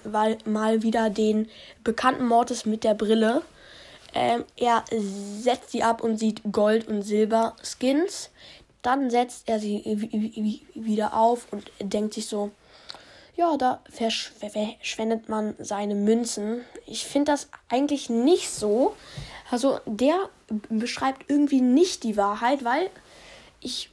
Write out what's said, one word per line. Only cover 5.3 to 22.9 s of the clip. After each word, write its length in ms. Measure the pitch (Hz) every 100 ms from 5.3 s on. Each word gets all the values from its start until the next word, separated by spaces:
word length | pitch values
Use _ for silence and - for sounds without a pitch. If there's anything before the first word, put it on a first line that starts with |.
| 208 247 262 -
sie 120 | 247
ab 200 | 226 226
und 140 | 226 220
sieht 260 | 220 214 208
Gold- 380 | 214 214 226 220
und 140 | 208
Silber-Skins. 1300 | 202 208 214 226 226 - - - 254 285 370 - - - - - _ _
Dann 280 | 240 269 254
setzt 380 | 240 240 - -
er 120 | 220
sie 220 | 214 208
wi-, 280 | 220 208 220
wi-, 200 | 214 220 220
wi-, 300 | 214 277 -
wieder 400 | - 220 214 214
auf 320 | 220 226 240 -
und 200 | 208 - -
denkt 340 | 196 208 214
sich 120 | 220 214
so, 240 | 208 208 - _ - - - - - - -
„Ja, 200 | 339 277
da 240 | 254 - -
verschw-, 420 | - 226 - - - 208
verschwendet 800 | 214 214 - - - 220 226 220
man 260 | 214 214 -
seine 360 | 160 202 208
Münzen.“ 680 | 202 208 233 233 214 208 240 - - -
Ich 180 | 220
find 240 | - 277 294
das 200 | 285 - - -
eigentlich 400 | 240 285 277 -
nicht 420 | 233 262 381 -
so. 440 | - 208 220 370 - - - - - -
Also, 300 | 247 269 -
der 460 | - 208 262 359 392 - -
b-, 300 | 214 - 220
beschreibt 500 | 240 - 269 269 -
irgendwie 320 | 285 285 269
nicht 440 | 254 269 370 -
die 120 | 226 202
Wahrheit, 480 | 202 214 233 277
weil 260 | 233 285 381